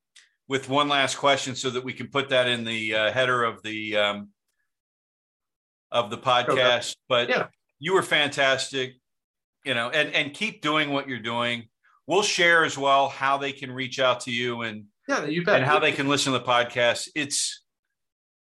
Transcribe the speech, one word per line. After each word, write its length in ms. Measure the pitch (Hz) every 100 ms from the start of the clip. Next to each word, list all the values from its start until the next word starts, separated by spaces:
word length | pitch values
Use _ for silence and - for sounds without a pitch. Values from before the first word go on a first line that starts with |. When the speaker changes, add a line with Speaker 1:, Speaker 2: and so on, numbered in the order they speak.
| _ _ _ _ -
Speaker 1:
with 220 | 135 131
one 200 | 139 147
last 280 | 143 131 -
question 400 | 143 135 135 120
so 140 | 135
that 120 | 123
we 100 | 127
can 140 | 120 120
put 200 | 139 135
that 180 | 131 123
in 160 | 120
the, 300 | 113 113 110
uh, 180 | 107 107
header 300 | 123 127 123
of 180 | 117 98
the, 320 | 110 107 107 104
um, 320 | 104 101 101 _ _ _ _ _ _ _ _ _ _ _ _ _ _ _ _
of 200 | 120 110
the 80 | 117
podcast. 720 | 135 123 120 131 123 120 -
Speaker 2:
Okay. 40 | - -
Speaker 1:
But 200 | 123 123
Speaker 2:
Yeah. 180 | 240 - _ _ _
Speaker 1:
you 140 | 151
were 80 | 190
fantastic, 880 | - 160 143 143 135 131 - 135 131 - _ _ _ _ _ _
you 100 | 139
know, 160 | 120 120
and, 240 | 156 147
and 180 | 165 143
keep 300 | - 220 -
doing 280 | 151 156 147
what 180 | 139 135
you're 100 | 123
doing. 500 | 110 120 120 117 110 _ _ _ -
We'll 160 | 175
share 420 | 202 - 175 170
as 140 | 156 131
well 300 | 139 139 135
how 300 | - 135 139
they 120 | 139
can 200 | 135 131
reach 260 | 127 127 127
out 220 | 131 123
to 100 | -
you 320 | 120 123 117
and, 220 | 113 107 104 _ -
Speaker 2:
Yeah, 160 | 269
you 200 | 147 165
bet. 120 | 175 180
Speaker 1:
and 80 |
how 160 | 131 151
they 100 | 151
can 140 | 147 139
listen 260 | 143 139
to 60 | 127
the 60 |
podcast. 640 | 127 120 120 127 120 110 - 156
It's 460 | 143 - - - _ _ _ _ _ _ _ _